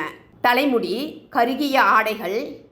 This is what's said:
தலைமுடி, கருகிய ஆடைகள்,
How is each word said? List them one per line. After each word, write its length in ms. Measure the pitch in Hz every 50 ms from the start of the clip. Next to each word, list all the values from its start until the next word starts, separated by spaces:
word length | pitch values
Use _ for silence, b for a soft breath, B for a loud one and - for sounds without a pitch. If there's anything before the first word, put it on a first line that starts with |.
| 156 147 - - - _ - -
தலைமுடி, 840 | - 240 247 262 285 285 247 233 - 170 196 240 294 320 - - - -
கருகிய 520 | - 262 233 254 269 262 302 277 262 262
ஆடைகள், 720 | 220 196 226 220 214 220 214 208 - 175 196 233 294 - - - - _